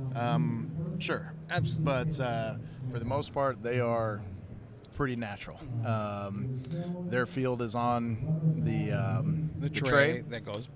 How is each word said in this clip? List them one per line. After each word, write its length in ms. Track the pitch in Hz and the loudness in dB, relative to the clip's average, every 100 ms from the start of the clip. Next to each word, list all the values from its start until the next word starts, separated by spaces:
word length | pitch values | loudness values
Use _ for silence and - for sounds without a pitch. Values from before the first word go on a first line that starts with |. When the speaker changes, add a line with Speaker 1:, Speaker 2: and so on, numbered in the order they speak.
| 131 | -2
Speaker 1:
Um, 560 | 123 120 120 - 117 110 - - - | 0 2 4 2 0 -4 -4 -4 -4
sure. 340 | - 135 - - - | -2 -2 -4 -10 -4
Speaker 2:
Absolutely. 340 | 175 - - | 0 0 2
Speaker 1:
But, 360 | 156 131 156 143 | 2 2 2 0
uh, 340 | 123 113 110 107 - - 127 | 0 0 -2 -4 -8 -8 -6
for 60 | 123 | -4
the 40 | |
most 280 | 113 139 143 | 0 -2 0
part, 300 | 147 135 113 | 0 0 0
they 180 | 117 123 | 0 2
are 400 | 120 117 110 104 101 - - - - - - | 4 4 2 0 -6 -10 -12 -14 -14 -16 -14
pretty 220 | - 139 120 | -2 0 0
natural. 420 | 110 101 - - - 120 | -4 -6 -10 -12 -6 -2
Um, 760 | 113 110 104 101 101 101 131 131 - 160 175 175 175 | 2 2 0 -2 -4 -4 -4 -4 -4 -6 -4 -4 0
their 180 | 123 120 | 0 0
field 340 | 135 127 123 | 0 0 0
is 140 | 117 | 0
on 880 | 117 120 120 117 110 156 160 160 117 | 0 2 2 2 -2 0 2 4 4
the, 280 | 110 110 107 | 2 2 2
um, 580 | 151 - - 156 160 156 - | 2 2 2 2 2 0 -2
Speaker 2:
The 100 | 147 | -2
Speaker 1:
the 60 | |
Speaker 2:
tray 140 | 151 135 | 0 6
Speaker 1:
tray. 300 | 139 143 123 - | 8 8 4 -2
Speaker 2:
that 140 | 117 | -6
goes 240 | 107 104 123 | -4 -6 -6